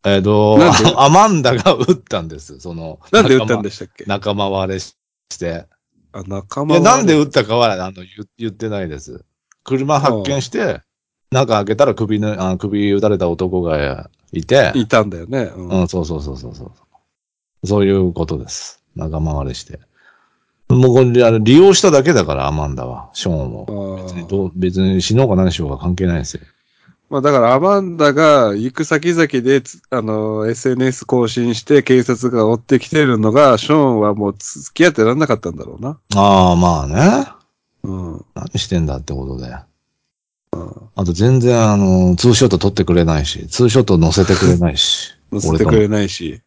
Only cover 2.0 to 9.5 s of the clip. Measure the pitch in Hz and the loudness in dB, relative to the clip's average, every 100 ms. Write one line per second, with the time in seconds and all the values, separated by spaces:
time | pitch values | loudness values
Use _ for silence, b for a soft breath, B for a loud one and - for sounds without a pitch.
2 | _ 104 82 76 - 71 90 82 80 78 | _ -8 -8 -16 -20 -18 -14 -12 -14 -16
3 | _ 208 170 131 107 113 101 - 98 _ | _ 2 4 2 2 -4 -6 -12 -18 _
4 | 101 101 104 101 98 98 95 95 - _ | -8 -6 -4 -4 -2 -2 -4 -6 -10 _
5 | _ _ _ - 87 82 - _ _ _ | _ _ _ -10 -8 -10 -14 _ _ _
6 | _ 98 92 98 98 - 147 170 185 262 | _ -18 -12 -12 -10 -8 2 4 4 2
7 | 202 151 147 143 104 117 117 95 92 95 | 2 2 2 -2 0 0 0 0 -8 -12
8 | 92 101 104 _ 113 95 110 104 87 73 | -20 -18 -20 _ -12 -8 -8 -6 -8 -12
9 | 69 62 _ _ _ | -16 -20 _ _ _